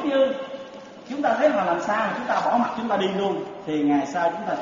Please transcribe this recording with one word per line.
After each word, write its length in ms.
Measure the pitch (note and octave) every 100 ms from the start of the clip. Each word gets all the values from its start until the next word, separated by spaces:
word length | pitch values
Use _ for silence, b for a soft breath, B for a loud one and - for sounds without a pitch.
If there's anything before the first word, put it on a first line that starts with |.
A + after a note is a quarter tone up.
như 300 | D4 C4+ C4+ C4+ - - - - - - -
chúng 120 | C#4+
ta 120 | C#4+
thấy 160 | A3 D4
họ 140 | A#3+
làm 180 | F3+ E3+
sai 160 | - G#3
mà 160 | G#3+ A#3+
chúng 100 | A#3+
ta 140 | A3+ -
bỏ 120 | A#3+
mặt, 120 | A#3 -
chúng 120 | A3+
ta 80 | G3
đi 100 | F#3+
luôn, 360 | F#3+ G3 F3 - - -
thì 180 | D3+
ngày 220 | C#3+ C#3+ C#3
sau 260 | F3+ E3+
chúng 160 | - F#3+
ta 60 | E3